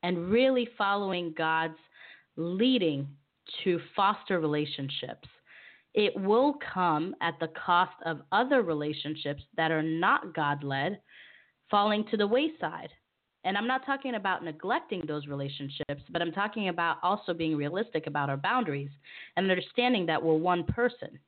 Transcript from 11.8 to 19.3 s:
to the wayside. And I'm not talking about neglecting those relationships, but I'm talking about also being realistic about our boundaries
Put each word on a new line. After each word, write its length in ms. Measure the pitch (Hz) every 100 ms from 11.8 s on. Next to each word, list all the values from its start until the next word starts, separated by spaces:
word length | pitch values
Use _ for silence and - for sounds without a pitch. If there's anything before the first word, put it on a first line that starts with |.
| 208 208 214
to 80 | 220
the 80 | 202
wayside. 640 | 240 311 311 160 165 160 - _ _ _ _
And 140 | 180 196
I'm 100 | 226
not 180 | 262 269
talking 300 | 277 269 233
about 280 | 196 185
neglecting 600 | 170 156 180 262 - 190 156
those 200 | 151 143
relationships, 760 | 143 139 139 139 139 147 143 -
but 100 | 170
I'm 100 | 170
talking 380 | 165 208 220 196
about 280 | 175 170 -
also 320 | 180 208 -
being 220 | 170 165 151
realistic 500 | 147 180 220 160 151
about 240 | 147 143
our 80 | 139
boundaries 520 | 156 247 202 143 143 - - - -